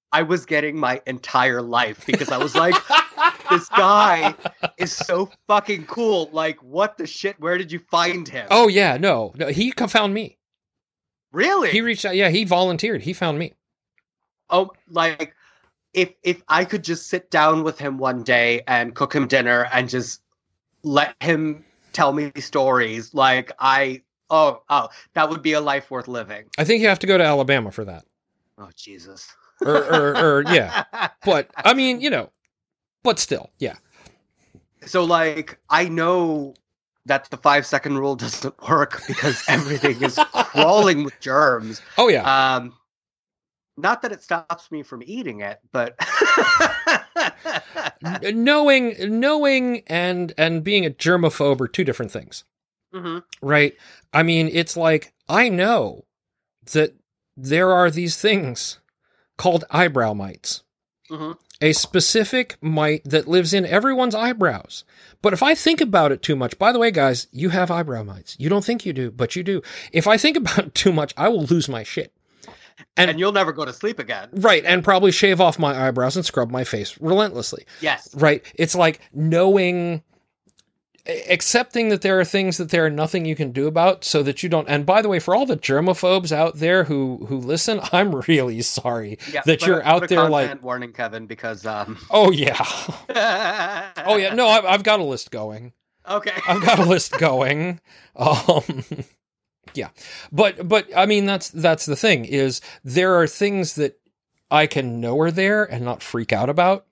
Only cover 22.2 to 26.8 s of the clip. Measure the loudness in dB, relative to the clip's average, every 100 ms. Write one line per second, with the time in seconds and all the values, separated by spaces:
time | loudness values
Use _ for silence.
22.2 | -4 -10 -6 -2 2 2 0 -4 -6 0
23.2 | 2 2 -4 -2 0 2 0 -6 _ _
24.2 | -2 2 2 0 -2 -2 -2 -10 _ -2
25.2 | -2 -2 -2 -2 -2 -4 -6 -12 -10 -12
26.2 | -12 -16 -12 -4 0 2